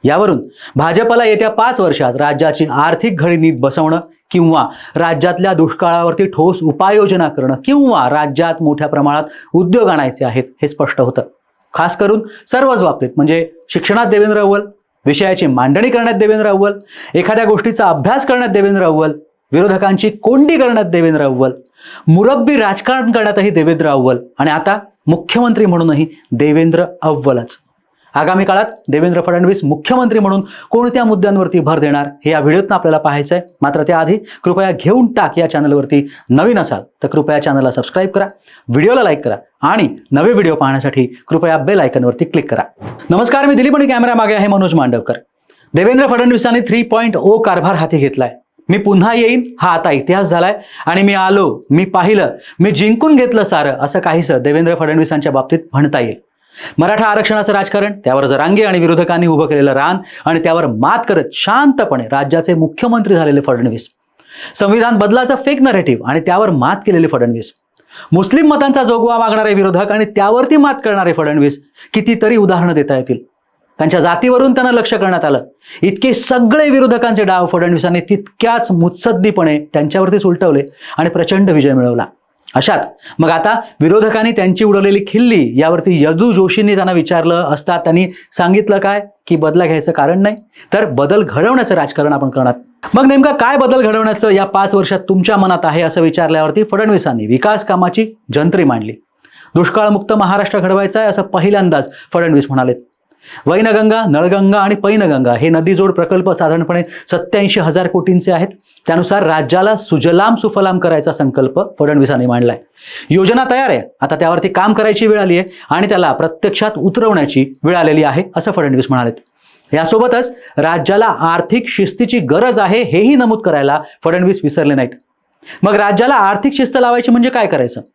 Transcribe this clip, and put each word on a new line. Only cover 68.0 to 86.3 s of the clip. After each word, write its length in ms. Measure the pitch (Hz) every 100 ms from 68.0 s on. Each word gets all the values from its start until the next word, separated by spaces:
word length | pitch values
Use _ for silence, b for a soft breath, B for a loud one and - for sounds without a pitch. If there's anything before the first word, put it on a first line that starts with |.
| B
मुस्लिम 340 | 165 190 277 311
मतांचा 360 | 294 277 269
जोगवा 360 | 233 233 226 233
मागणारे 360 | 226 220 214
विरोधक 380 | 196 190 175 202
आणि 120 | 214
त्यावरती 520 | 214 208 196 233 269 311
मात 180 | 285 269
करणारे 280 | 220 196 175
फडणवीस, 500 | 165 147 151 143 143 B B B
कितीतरी 420 | 220 214 226 220 233
उदाहरणं 380 | 196 175 175
देता 220 | 156 139 131
येतील. 220 | 131 117 - _ _ _ _ -
त्यांच्या 220 | 156 180
जातीवरून 540 | 170 175 247 247 269
त्यांना 180 | 262 247
लक्ष 220 | 240 226
करण्यात 300 | 214 190 175
आलं. 200 | 160 131 - _ B B
इतके 300 | 185 196 262
सगळे 580 | - - 254 233 302 294
विरोधकांचे 540 | 269 254 233 240 214
डाव 220 | 196 185 175
फडणवीसांनी 540 | 180 175 170 175 175
तितक्याच 680 | 170 202 - _ 233 233 233
मुत्सद्दीपणे 880 | 180 170 175 233 185 208 185 160 151
त्यांच्यावरती 600 | 151 151 147 190 185 202
सुलटवले 440 | 196 175 180 139 139 B B B
आणि 120 | 165
प्रचंड 400 | 170 - 190 196
विजय 220 | 151 139
मिळवला. 320 | 131 123 120 - _ _ _ -
अशात 240 | - 165 170 - - B B
मग 120 | 160
आता 300 | 165 208 226 B B
विरोधकांनी 500 | 156 208 214 220 226
त्यांची 340 | 214 185 185
उडवलेली 400 | 214 196 196 196 202
खिल्ली 520 | 214 240 208 120 123
यावरती 440 | 160 175 185 170
यदू 280 | 151 165 240